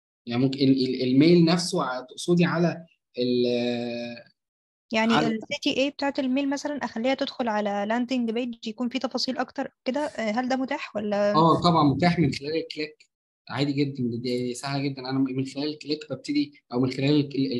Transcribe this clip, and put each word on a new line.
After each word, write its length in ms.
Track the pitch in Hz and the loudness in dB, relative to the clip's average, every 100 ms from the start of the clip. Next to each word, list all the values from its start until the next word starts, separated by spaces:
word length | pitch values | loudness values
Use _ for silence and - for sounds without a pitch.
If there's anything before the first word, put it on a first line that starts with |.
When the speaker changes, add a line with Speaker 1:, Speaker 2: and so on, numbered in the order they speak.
| _ _ - | _ _ -4
Speaker 1:
يعني 160 | 120 | 0
ممكن 180 | 135 135 | 0 2
ال-، 100 | 139 131 127 | 4 4 2
ال-، 160 | 123 | 0
الميل 420 | 127 135 160 175 165 | 2 6 8 8 6
نفسه 380 | 170 - 180 | 4 0 -2
ع-، 180 | 131 127 - | -4 -6 -10
تقصدي 360 | - - 175 160 | -12 0 2 4
على 400 | 160 170 - - _ _ 123 | 2 0 0 -12 _ _ -4
ال-، 1120 | 123 123 120 120 120 120 120 120 120 117 - _ _ _ _ _ _ | -2 2 2 0 0 -2 -4 -8 -10 -14 -20 _ _ _ _ _ _
Speaker 2:
يعني 200 | 220 226 | -2 2
Speaker 1:
على 140 | 226 226 | 2 2
Speaker 2:
ال 120 | 220 - | -2 -6
سي 60 | 285 | -4
تي 160 | 302 - | -2 0
اي 120 | 277 | 0
بتاعت 300 | - 277 277 | 0 -4 -2
الميل 300 | 262 262 277 | 0 0 0
مثلًا 360 | 277 294 294 - | -2 -4 -6 -6
اخليها 280 | 226 247 | -4 -2
تدخل 340 | 269 277 - 240 | 0 -2 -4 -2
على 380 | 214 208 202 208 | -2 -2 -2 -2
لاندنج 440 | 233 247 262 233 | -2 -2 -2 -2
بيج 360 | 226 247 226 226 | -2 -4 -8 -10
يكون 220 | 214 247 | -6 -4
في 100 | 254 | -4
تفاصيل 380 | 240 254 - 240 | -4 -4 -4 -4
اكتر 320 | 254 - 262 _ - | -6 -6 -10 _ -4
كده، 140 | 269 | -2
آه، 320 | 294 - 220 | -4 -4 -4
هل 180 | 220 254 | -2 -2
ده 60 | 262 | -2
متاح 400 | 262 294 - 208 | -2 -6 -6 -6
ولا؟ 360 | 208 202 208 202 | -2 0 2 4
Speaker 1:
اه 260 | 165 151 | 4 6
طبعًا 220 | 170 165 | 4 4
متاح 360 | 147 131 175 170 | 4 4 2 4
من 120 | 143 | 2
خلال 220 | - 139 160 | 0 -4 -4
الكليك 520 | 160 151 151 - _ _ _ _ _ | -4 -8 -10 -10 _ _ _ _ _
عادي 220 | 117 143 | -2 0
جدًا، 300 | 139 143 135 | 2 0 0
دي، 140 | 120 117 | -4 -2
دي 360 | 123 123 123 | -4 -4 -4
سهله 300 | 120 139 139 | -6 -6 -4
جدًا. 180 | 139 135 | -4 -6
انا 180 | 127 135 | -4 0
من 260 | 135 131 131 | 0 0 -4
خلال 220 | 139 151 | -4 -6
الكليك 320 | 147 139 156 - | -6 -6 -6 -6
ببتدي، 420 | - - 147 139 - _ | -10 -4 -2 -2 -6 _
او 60 | 123 | -2
من 120 | 131 | 0
خلال 180 | 135 135 151 | 0 2 4
ال-، 160 | 139 135 | 2 -2
ال-، 160 | 135 123 | -2 -2